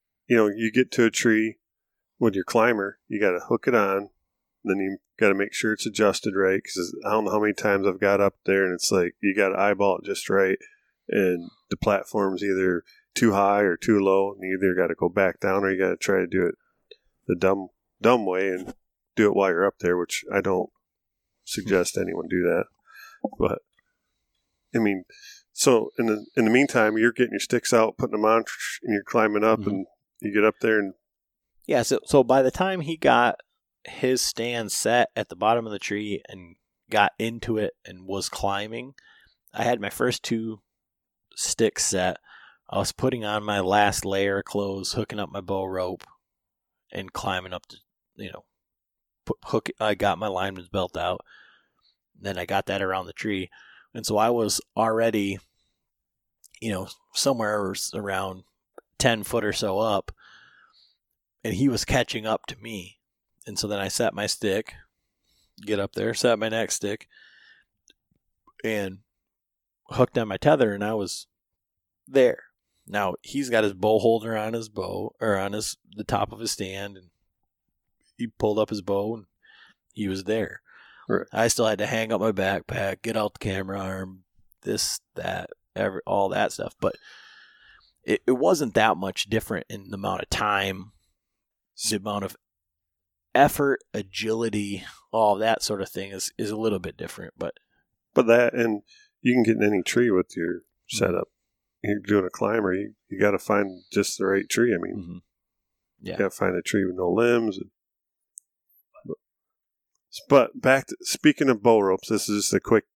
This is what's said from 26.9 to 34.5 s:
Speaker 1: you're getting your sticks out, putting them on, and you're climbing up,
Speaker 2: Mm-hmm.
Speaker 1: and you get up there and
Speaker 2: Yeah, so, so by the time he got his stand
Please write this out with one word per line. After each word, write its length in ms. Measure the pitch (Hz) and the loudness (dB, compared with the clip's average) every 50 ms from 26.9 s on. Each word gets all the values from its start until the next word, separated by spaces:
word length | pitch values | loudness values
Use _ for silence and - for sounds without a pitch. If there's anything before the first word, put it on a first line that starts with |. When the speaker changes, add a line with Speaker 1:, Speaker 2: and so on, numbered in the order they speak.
| 110 110 | 2 4
Speaker 1:
you're 140 | 113 120 | 2 2
getting 200 | - - 123 - - | 4 2 0 0 0
your 40 | 98 | -6
sticks 320 | - - 127 117 - - | -4 -2 -2 -2 0 2
out, 240 | 123 113 113 110 - | 4 4 4 2 0
putting 200 | - 127 110 107 | -4 -6 -4 -2
them 80 | 104 107 | 2 2
on, 200 | 110 113 113 113 - - - - - - - | 4 4 4 2 -2 -8 -10 -10 -10 -10 -8
and 100 | - - | -4 -2
you're 120 | 104 101 - | -2 -2 -2
climbing 400 | - - 117 110 107 104 104 107 | 0 0 2 2 2 2 2 4
up, 160 | 113 110 110 | 4 2 2
Speaker 2:
Mm-hmm. 100 | 98 101 | 0 -2
Speaker 1:
and 160 | 98 95 90 - _ _ _ _ _ - | -4 -4 -6 -8 _ _ _ _ _ -8
you 140 | - 101 101 | -6 -2 2
get 100 | 104 107 | 4 4
up 120 | 107 - - | 4 2 2
there 180 | - 113 110 104 | 0 2 2 2
and 140 | 98 95 - _ _ _ _ _ _ _ _ _ _ _ _ _ _ | 0 -2 -6 _ _ _ _ _ _ _ _ _ _ _ _ _ _
Speaker 2:
Yeah, 160 | - 147 123 | -2 0 0
so, 180 | 113 - 139 - - | 2 0 -2 -2 0
so 160 | - - 139 123 | 2 4 4 6
by 180 | 117 131 135 | 6 4 4
the 80 | 131 127 | 4 2
time 300 | - - 185 190 190 180 | 0 0 -2 -2 -2 -4
he 160 | 143 156 165 | -6 -6 -6
got 440 | 160 - 135 123 120 120 113 - - _ _ _ _ _ _ _ _ - | 0 2 4 4 6 4 2 0 -2 _ _ _ _ _ _ _ _ -20
his 360 | - - - - 127 131 120 | -18 -8 -2 0 0 2 0
stand 520 | - - - 120 113 120 | 0 -4 -4 -6 -6 -4